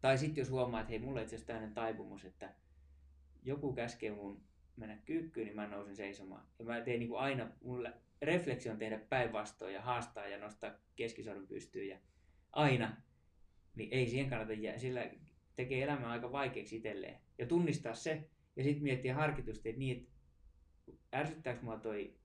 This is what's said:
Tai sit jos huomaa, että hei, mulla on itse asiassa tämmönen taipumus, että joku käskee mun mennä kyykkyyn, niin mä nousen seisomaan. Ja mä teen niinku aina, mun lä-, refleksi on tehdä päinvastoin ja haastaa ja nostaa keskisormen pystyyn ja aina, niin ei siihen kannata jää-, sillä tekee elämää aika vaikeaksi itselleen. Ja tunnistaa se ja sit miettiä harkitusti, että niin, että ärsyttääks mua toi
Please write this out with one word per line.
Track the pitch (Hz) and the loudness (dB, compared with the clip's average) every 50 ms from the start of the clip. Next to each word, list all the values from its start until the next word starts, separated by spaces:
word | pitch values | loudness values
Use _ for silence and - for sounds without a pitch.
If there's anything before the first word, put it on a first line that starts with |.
Tai | - 131 135 131 | 8 8 8 8
sit | 139 151 156 147 | 6 4 2 2
jos | 131 123 | 2 2
huomaa, | 131 131 127 123 120 110 | 4 4 4 4 4 0
että | 110 113 | 0 0
hei, | 120 110 | -2 -2
mulla | 120 131 139 123 | 0 0 0 -2
on | 110 | -2
itse | 110 117 | -2 -6
asiassa | 110 - - 120 | -10 -6 -4 -4
tämmönen | 113 110 107 107 | -4 -4 -4 -2
taipumus, | 113 117 113 110 - 104 101 101 95 98 | 0 0 0 0 -2 -4 -8 -10 -12 -12
että | 95 - - - - - - - - - - - - - - - - - - - - - - - | -14 -12 -12 -12 -12 -12 -16 -20 -20 -20 -20 -20 -20 -20 -20 -20 -20 -20 -20 -20 -20 -20 -10 -4
joku | 127 139 143 143 143 123 | -4 -2 0 0 -2 0
käskee | 120 117 117 - - - 110 | 0 -2 -2 -2 -4 -4 -4
mun | 104 101 101 98 101 98 - - - - - - - | -4 -2 -6 -6 -8 -8 -12 -20 -20 -20 -20 -20 -14
mennä | - 110 107 107 107 - | -10 -10 -10 -10 -12 -6
kyykkyyn, | - 156 165 165 165 - 117 110 | -2 -2 -2 -2 -2 -4 -4 -4
niin | 104 101 | -4 -2
mä | 104 104 104 | -4 -4 -4
nousen | 101 101 101 101 98 | -4 -6 -8 -8 -8
seisomaan. | 98 101 98 98 98 98 95 98 101 - - - _ | -6 -6 -6 -6 -8 -10 -12 -12 -14 -16 -20 -16 _
Ja | 117 | -6
mä | 117 117 117 | -4 -2 -2
teen | 117 127 120 117 | 0 2 2 2
niinku | 120 117 117 | 2 0 0
aina, | 113 131 139 135 123 113 107 - - | 2 2 2 2 2 0 -4 -6 -10
mun | - 127 127 123 120 | -8 -6 -4 -2 -2
lä-, | - - - - _ _ - | -4 -6 -10 -18 _ _ -2
refleksi | - 151 170 180 170 143 120 - - 120 | 2 4 4 4 4 2 -2 0 0 -4
on | 110 107 | -2 -2
tehdä | 113 110 107 107 | -2 -2 -2 -4
päinvastoin | - - - 131 123 110 107 107 104 - - _ - 95 98 | -2 0 2 2 4 4 2 -2 -4 -4 -6 _ -8 -6 -6
ja | 98 | -4
haastaa | 104 123 123 120 113 - - 110 101 101 | -2 0 0 0 0 -4 -8 -8 -6 -6
ja | 98 101 | -6 -6
nostaa | 104 107 104 - - 107 - - _ _ - | -8 -10 -10 -6 -8 -8 -8 -8 _ _ -6
keskisormen | - 117 117 117 - - 110 101 98 98 95 | -2 -2 -2 -2 -4 -8 -8 -6 -8 -8 -8
pystyyn | 104 - - - - - 98 98 | -8 -8 -8 -8 -8 -6 -6 -6
ja | 95 95 - - _ _ _ - - - - _ | -6 -8 -14 -20 _ _ _ -20 -20 -20 -20 _
aina, | - 143 151 143 131 120 113 107 - - - - - _ _ - _ - - - - - - - - | 4 6 8 8 8 8 4 2 -2 -6 -14 -20 -20 _ _ -20 _ -20 -20 -20 -20 -20 -20 -16 -8
niin | 110 110 107 - | -6 -4 0 4
ei | 131 127 113 | 4 4 4
siihen | 117 131 139 135 | 4 2 2 2
kannata | 131 113 110 110 110 | 0 -2 -2 -2 -2
jää-, | 107 107 104 - 113 | -2 -2 -2 -4 -2
sillä | 120 131 127 123 113 113 - - - - - - _ _ - | -2 -2 0 0 -2 -4 -6 -12 -20 -20 -20 -20 _ _ -4
tekee | - 127 127 135 127 139 | -4 -2 0 2 2 2
elämää | 143 147 139 123 117 | 2 2 0 0 -2
aika | 117 117 120 120 | -2 -2 -2 -2
vaikeaksi | 127 139 139 131 - 110 107 - 110 | 0 0 0 0 0 -4 -6 -6 -6
itselleen. | 113 113 110 104 101 - - - - - - - - | -4 -4 -4 -4 -4 -6 -8 -10 -14 -18 -20 -6 -4
Ja | 123 | 0
tunnistaa | 123 170 175 175 165 - 165 - 117 117 | 4 6 6 6 6 4 2 0 -2 -4
se | - - 160 160 - 151 - _ _ _ _ _ | -2 0 0 0 0 -2 -8 _ _ _ _ _
ja | - 131 | 2 4
sit | 143 143 143 | 4 4 4
miettiä | 147 143 127 127 127 131 127 | 4 2 2 2 2 2 2
harkitusti, | 143 156 151 143 139 123 113 107 107 - 113 | 4 4 4 2 2 -2 -2 -4 -4 -4 -4
että | 113 127 | -2 0
niin, | 135 131 123 - | 0 0 0 -2
että | - - - - - - - - - - - - - - - - _ - - - _ _ - 131 | -4 -12 -20 -20 -20 -20 -20 -20 -20 -20 -20 -20 -20 -20 -20 -20 _ -20 -20 -20 _ _ 0 0
ärsyttääks | 147 156 160 160 - 131 120 117 | 2 2 -2 -4 -2 -4 -2 -2
mua | 120 117 113 110 | -2 -4 -4 -2
toi | - 113 107 104 98 - - - - | -2 -2 -2 -2 -2 -4 -8 -18 -20